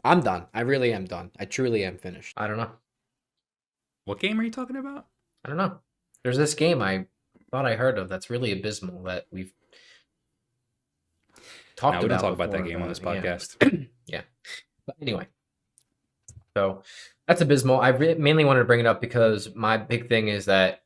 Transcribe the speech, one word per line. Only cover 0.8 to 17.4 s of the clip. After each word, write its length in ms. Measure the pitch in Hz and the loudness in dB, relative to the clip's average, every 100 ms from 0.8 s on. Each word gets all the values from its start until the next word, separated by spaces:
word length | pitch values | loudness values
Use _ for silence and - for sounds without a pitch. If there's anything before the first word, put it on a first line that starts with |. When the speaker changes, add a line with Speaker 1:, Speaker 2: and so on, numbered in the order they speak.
| 123 | 0
Speaker 1:
am 120 | 107 | -2
done. 260 | 92 87 90 - | -6 -10 -12 -12
I 60 | |
truly 400 | 98 - 127 113 | -10 -4 0 0
am 120 | 95 90 | -2 -6
finished. 360 | 92 90 - - | -14 -14 -14 -8
I 100 | 107 | -6
don't 100 | 107 | -4
know. 140 | 113 - _ _ _ _ _ _ _ _ _ _ _ _ | -6 -10 _ _ _ _ _ _ _ _ _ _ _ _
Speaker 2:
What 160 | - 101 | -10 -6
game 180 | 190 220 | -4 -2
are 20 | |
you 80 | 226 | -4
talking 260 | 226 254 262 | -6 -10 -10
about? 300 | 269 285 - _ _ _ | -12 -14 -20 _ _ _
Speaker 1:
I 40 | - | -10
don't 80 | 151 | -4
know. 200 | 190 - _ _ _ _ | -4 -6 _ _ _ _
There's 160 | 127 127 | -2 0
this 160 | 147 | 0
game 260 | 151 156 160 | 2 2 2
I 240 | 98 95 92 _ _ _ - | 0 -2 -6 _ _ _ -8
thought 160 | 131 131 | -2 -2
I 80 | 110 | 0
heard 220 | 127 107 | 0 0
of 100 | 92 | -4
that's 220 | 92 - | -8 -6
really 220 | 120 123 | -4 -2
abysmal 500 | 95 107 104 92 90 | -2 -4 -8 -10 -10
that 220 | 92 90 - | -8 -8 -8
we've 220 | 92 92 _ _ _ _ _ _ _ _ _ _ _ _ _ _ _ _ _ _ _ - - - - | -12 -12 _ _ _ _ _ _ _ _ _ _ _ _ _ _ _ _ _ _ _ -20 -20 -20 -2
talked 200 | 135 90 | 0 2
Speaker 2:
No, 60 | |
we 60 | - | 2
don't 100 | - | 2
Speaker 1:
about 20 | |
Speaker 2:
talk 100 | 95 | 0
about 160 | 87 87 | 0 -2
that 60 | 95 | -2
Speaker 1:
before, 100 | 90 | -4
Speaker 2:
game 140 | 85 | -4
on 60 | 87 | -6
Speaker 1:
but 0 | |
Speaker 2:
this 120 | 85 | -6
Speaker 1:
yeah. 360 | 90 92 92 87 | -6 -4 -4 -6
Speaker 2:
podcast. 520 | - - - 170 135 | -6 2 2 2 -6
Speaker 1:
<clears throat> 60 | _ - | _ -14
Yeah. 160 | - - _ - - - _ | -12 -12 _ -20 -18 -20 _
But 120 | - - | -16 -10
anyway. 280 | 143 98 90 _ _ _ _ _ _ _ _ _ _ - _ - | -6 -6 -8 _ _ _ _ _ _ _ _ _ _ -20 _ -2
So 260 | 98 95 - - - _ - | -2 -2 -12 -20 -20 _ 0
that's 120 | 170 | 2